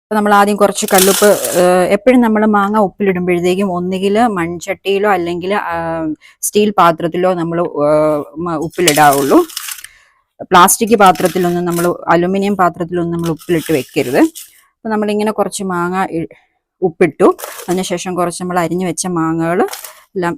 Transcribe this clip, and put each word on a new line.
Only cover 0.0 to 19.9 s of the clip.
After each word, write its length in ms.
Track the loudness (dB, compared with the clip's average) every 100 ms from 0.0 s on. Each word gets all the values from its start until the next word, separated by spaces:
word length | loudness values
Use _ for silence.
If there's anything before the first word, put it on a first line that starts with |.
അപ്പം 160 | _ -2
നമ്മൾ 160 | 2
ആദ്യം 220 | 4 4 4
കുറച്ച് 300 | 2 0 0
കല്ലുപ്പ്, 420 | 4 4 4 4 4 0 2
ഏഹ്, 300 | 2 2 2
എപ്പോഴും 280 | 2 4 4
നമ്മൾ 220 | 4 2 2
മാങ്ങ 340 | 2 0 0
ഉപ്പിലിടുമ്പോഴത്തേക്കും 840 | -2 0 -2 0 0 0 0 0 -2
ഒന്നുകിൽ 440 | -2 -4 -2 0 2 0
മൺചട്ടിയിലോ 760 | 0 -6 -8 -8 -8 -2 -2 0
അല്ലെങ്കിൽ, 420 | 0 -2 -6 -4 -4
ആ, 160 | -4 -6 -6 -6 -6 -8 -14 _
സ്റ്റീൽ 280 | -4 0 0
പാത്രത്തിലോ 580 | 2 2 2 -4 -2 0
നമ്മൾ, 260 | 0 -2 -2 -4 -2
ഏഹ്, 380 | 0 2 2 -2 -6 -8
മ-, 220 | -6 -4
ഉപ്പിലിടാവുള്ളൂ. 760 | -6 -2 0 4 4 4 4 2 2 -6 -14 -14 -18 _ _ _ _ _
പ്ലാസ്റ്റിക് 500 | 2 4 4 2 0 4
പാത്രത്തിലൊന്നും 680 | 4 4 0 0 0 0
നമ്മൾ, 200 | -2 -2 -2 -2 0
അലുമിനിയം 440 | 0 2 0 -2 0
പാത്രത്തിലൊന്നും 560 | 0 0 -6 -4 -4
നമ്മൾ 180 | -4 -4
ഉപ്പിലിട്ട് 400 | -6 -2 -4 0
വെക്കരുത്. 480 | -2 -2 -4 -2 2 0 -2 -20 _ _
അപ്പം 220 | _ -6
നമ്മളിങ്ങനെ 420 | -4 -2 -2 -4
കുറച്ച് 300 | -2 -4 -4
മാങ്ങ 320 | -6 -4 -4 -2 -4
ഇ-, 220 | -6 -8 -14 _ _ _ _
ഉപ്പിട്ടു. 440 | -6 0 0 4 2 2 -8 -14
അതിനുശേഷം 540 | -6 -4 -4 -6 -6
കുറച്ച് 260 | -4 -4 -4
നമ്മൾ 180 | -4 -2
അരിഞ്ഞു 280 | -2 -2 -4
വെച്ച 180 | -4 -4
മാങ്ങകൾ 460 | -2 -2 -2 -2 0 -2 -4 -18